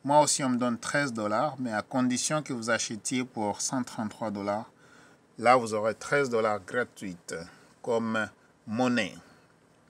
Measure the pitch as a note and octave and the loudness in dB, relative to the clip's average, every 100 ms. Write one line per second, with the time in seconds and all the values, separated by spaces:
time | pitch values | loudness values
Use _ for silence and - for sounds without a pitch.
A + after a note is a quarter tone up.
0 | C#3 D3 C#3+ - C3 A#2+ B2 A#2 - D3 | 4 6 6 4 0 2 0 -2 -2 0
1 | C#3+ A2 G#2 A2 D3 C3 B2 G#2+ - C3 | 0 -2 0 0 0 -2 -4 -4 -2 0
2 | B2+ B2 - D#3 C#3 B2 A#2 A2+ - G#2+ | 2 0 0 -2 -2 -4 0 0 -2 -6
3 | - B2+ B2 A2+ G#2 G2+ - C3 B2 - | -4 -4 -4 -4 -4 -2 -4 -4 -6 -6
4 | G#2+ - A2 G2+ G2+ G#2 - - - - | -8 -6 -6 -4 -2 -4 -6 -18 -20 -20
5 | - - _ - A#2 B2+ D#3 G#2+ A2 G#2 | -20 -20 _ 2 6 6 4 0 0 -2
6 | - C#3+ C3+ A2+ A2 G#2 F#2+ B2 A#2+ - | 0 0 2 2 2 0 -4 -4 -4 -6
7 | G2+ F2 - E2+ F2 - - _ - A2+ | -10 -10 -10 -12 -12 -18 -20 _ -2 0
8 | A2+ A2 G#2 - _ _ - A2 B2+ A#2+ | 0 -2 -4 -8 _ _ -6 0 2 2
9 | F#2 - - - - _ _ _ | 0 -6 -20 -20 -20 _ _ _